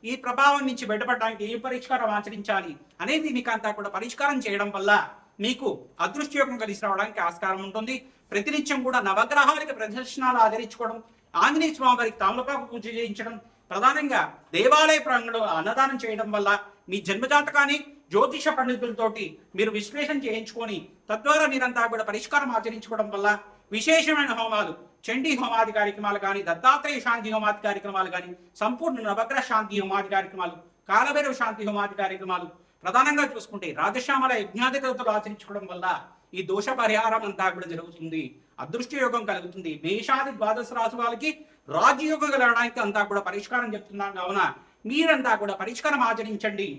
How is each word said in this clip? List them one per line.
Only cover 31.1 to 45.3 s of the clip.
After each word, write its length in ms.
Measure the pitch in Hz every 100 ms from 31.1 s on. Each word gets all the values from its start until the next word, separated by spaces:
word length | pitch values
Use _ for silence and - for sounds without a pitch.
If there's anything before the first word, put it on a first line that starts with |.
| 294 285 254
శాంతి 240 | 233 220 208
హోమాది 280 | 208 202 -
కార్యక్రమాలు, 460 | 190 190 185 180 175 - _ _
ప్రధానంగా 420 | 175 240 269 294 277
చూసుకుంటే 360 | 240 - 202 185 -
రాజశ్యామల 520 | 170 247 247 277 262 240
యజ్ఞాది 380 | 196 190 254 269 262
దేవతలు 260 | 247 226 208
ఆచరించుకోవడం 500 | 214 208 - 202 190
వల్ల 140 | 180 180 156 - _ _ 185
ఈ 60 | 180
దోష 180 | 196 208 262
పరిహారం 400 | 226 214 226 220 208
అంతా 180 | 190 190 180
కూడా 120 | 175
జరుగుతుంది. 500 | 165 165 170 160 160 131 - _ -
అదృష్ట 300 | 135 214 247 285
యోగం 200 | 254 233 208
కలుగుతుంది. 420 | 190 180 185 170 147 165
మేషాది 460 | 208 220 262 269 220
ద్వాదశ 320 | 214 226 240 240
రాశి 200 | 226 240
వాళ్ళకి 280 | 233 233 311 302 - _ - 147
రాజయోగం 560 | 226 277 311 311 294 262
కలగడానికి 440 | 240 233 240 233 208
అంతా 160 | 208 202
కూడా 120 | 202 196
పరిష్కారం 400 | 202 208 247 226 208
చెప్తున్నాను 400 | - 202 196 190
కావున 220 | 180 196 175 - - _ -
మీరంతా 420 | 285 330 294 254